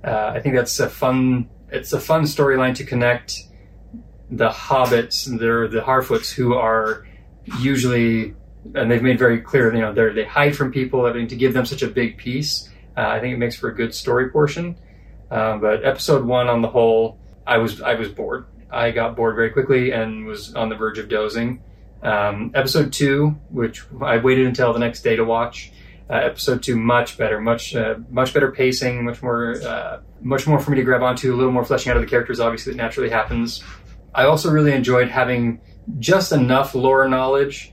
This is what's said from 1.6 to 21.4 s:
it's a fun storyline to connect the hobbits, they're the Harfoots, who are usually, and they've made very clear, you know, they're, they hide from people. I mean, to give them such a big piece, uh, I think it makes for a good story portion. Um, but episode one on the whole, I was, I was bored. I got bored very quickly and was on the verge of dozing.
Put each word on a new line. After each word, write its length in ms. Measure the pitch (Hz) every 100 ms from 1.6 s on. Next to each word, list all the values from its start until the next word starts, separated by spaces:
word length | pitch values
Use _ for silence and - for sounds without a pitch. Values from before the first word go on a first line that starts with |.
| -
it's 240 | - -
a 60 | -
fun 240 | - 160
storyline 500 | 151 - 139 131 127 123
to 80 |
connect 600 | - 131 120 120 - - - - - - - - - - -
the 180 | 117 113
hobbits, 760 | - - 135 123 117 117 - 135 117
they're 280 | 113 117 110
the 140 | 110
Harfoots, 520 | 120 127 123 113 -
who 220 | - 123 123
are 500 | 110 113 110 110 - - - - - 117
usually, 760 | 131 131 123 123 117 113 107 - - - - 143
and 140 | 117
they've 140 | 120
made 160 | 127 120
very 200 | 127 117
clear, 340 | - 139 113
you 80 | 113
know, 120 | 107
they're, 200 | 101 113
they 100 | 107 107
hide 300 | 147 147 147
from 160 | 135
people. 340 | 131 127 131 120
I 80 |
mean, 140 | 117 117
to 80 | 123
give 180 | 127
them 120 | 123 120
such 160 | 139
a 40 | 113
big 300 | 127 117 -
piece, 520 | 120 131 151 - - - - -
uh, 40 | 110
I 120 | 113
think 140 | 123
it 40 | 123
makes 180 | 120 -
for 140 | 113
a 60 | 113
good 180 | 117
story 360 | - - 123 127
portion. 480 | 151 147 165 175 170 - - - - -
Um, 320 | 110 110 107
but 240 | 107 107 135
episode 400 | 131 - 139 120
one 220 | 123 123
on 140 | 117
the 60 | 113
whole, 520 | 120 117 113 113 - - - -
I 100 | 120
was, 240 | 110 -
I 140 | - 113
was 140 | 104
bored. 360 | 98 107 131 123 - -
I 220 | 123 117
got 240 | 113 113 113
bored 200 | 113 107
very 140 | 113
quickly 420 | 139 131 131 123
and 340 | 117 110 110 110
was 280 | 104 - 120
on 140 | 113
the 60 | 107
verge 220 | 110 107
of 120 | 104
dozing. 520 | 107 107 110